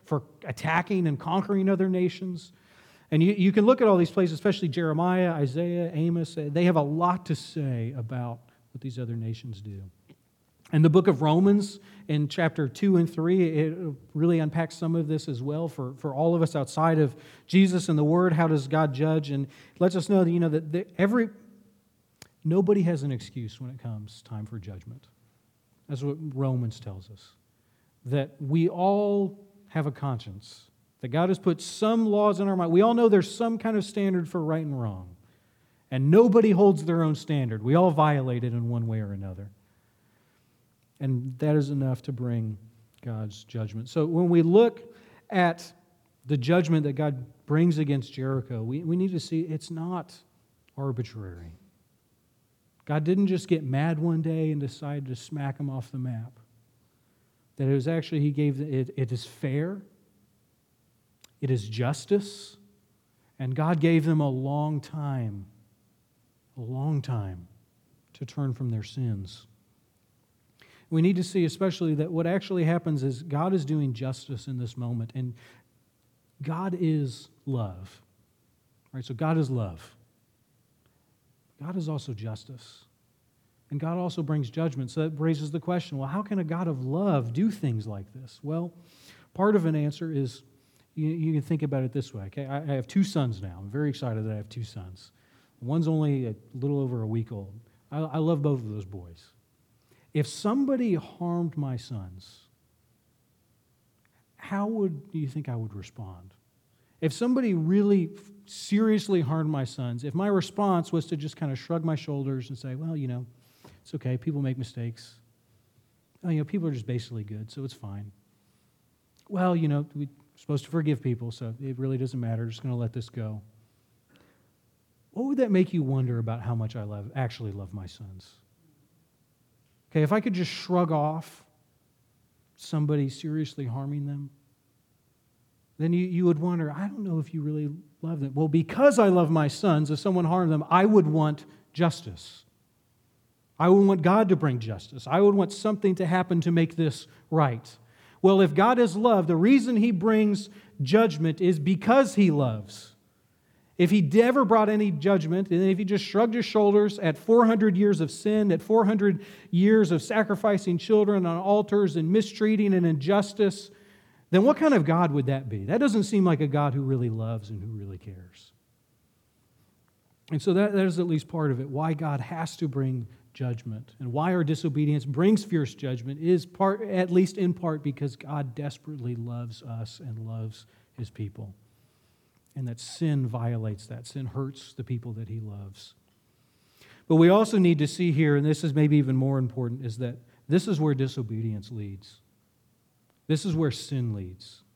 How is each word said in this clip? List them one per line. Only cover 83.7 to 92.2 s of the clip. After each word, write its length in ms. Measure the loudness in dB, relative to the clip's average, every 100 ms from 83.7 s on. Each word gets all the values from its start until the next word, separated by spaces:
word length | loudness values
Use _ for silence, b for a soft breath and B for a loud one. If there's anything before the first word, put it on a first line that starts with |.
And 100 | -6
God 180 | -4 -4
also 240 | -4 -4
brings 280 | -2 -2 -2
judgment. 400 | -2 -4 -4 -6
So 180 | -4 -4
that 100 | -2
raises 320 | 0 0 -4
the 80 | -6
question, 400 | -4 -4 -4 -8
well, 100 | -6
how 140 | -6
can 160 | -4 -4
a 60 |
God 240 | -4 -4 -4
of 160 | -4
love 480 | -4 -2 0 0 0
do 180 | 0 0
things 380 | 0 -2 -4 -6
like 240 | -10 -14
this? 260 | -18 -20 -14
Well, 300 | -8 -6 -6 b b b b b b
part 240 | 0 2 4
of 100 | 2
an 80 |
answer 380 | 0 -2 -4 -4
is, 300 | -4 -4 -6 _ b b b _
you, 140 | -6 -4
you 240 | -2 0
can 100 | 0
think 200 | 0 -2
about 200 | -2 -2
it 100 | -2
this 220 | -4 -6
way. 100 | -10